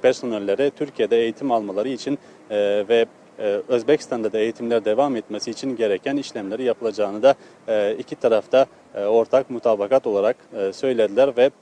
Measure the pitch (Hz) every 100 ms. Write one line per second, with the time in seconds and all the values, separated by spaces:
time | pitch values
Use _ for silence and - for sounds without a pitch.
0 | 127 127 127 113 101 98 143 - 147 -
1 | 107 117 117 113 143 117 104 95 120 123
2 | - 143 - - - 104 101 104 101 117
3 | 113 - - - 107 101 - 127 113 151
4 | - 123 110 110 107 113 117 117 107 107
5 | 143 123 - 104 - 110 131 120 113 95
6 | - 143 135 - 98 110 127 110 117 104
7 | 104 104 127 139 - - - 110 101 110
8 | - - 123 110 98 131 135 - _ -
9 | 101 113 113 135 131 123 120 110 101 131
10 | - 101 104 - - 117 98 95 135 120
11 | 107 101 139 123 131 _